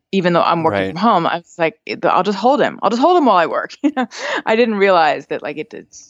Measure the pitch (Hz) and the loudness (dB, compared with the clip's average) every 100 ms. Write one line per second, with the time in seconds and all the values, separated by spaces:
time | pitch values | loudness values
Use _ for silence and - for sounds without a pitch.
0 | - 196 175 175 - 170 160 101 95 170 | -4 0 2 2 2 2 0 0 -4 0
1 | 226 190 165 170 - - 165 - - - | 2 2 0 -4 -10 -4 -4 -4 -12 -4
2 | 269 - 185 196 233 277 135 - 196 233 | 0 0 0 0 0 2 0 0 -2 2
3 | 302 359 262 185 156 120 - - 294 277 | 2 4 4 2 2 -2 -6 -4 -4 -2
4 | 247 - 554 539 - 220 226 202 196 180 | -6 -6 -8 -6 -2 2 2 2 2 4
5 | 156 139 - 147 - 147 - - - - | 2 0 -6 -8 -8 -10 -12 -14 -20 -20
6 | - | -20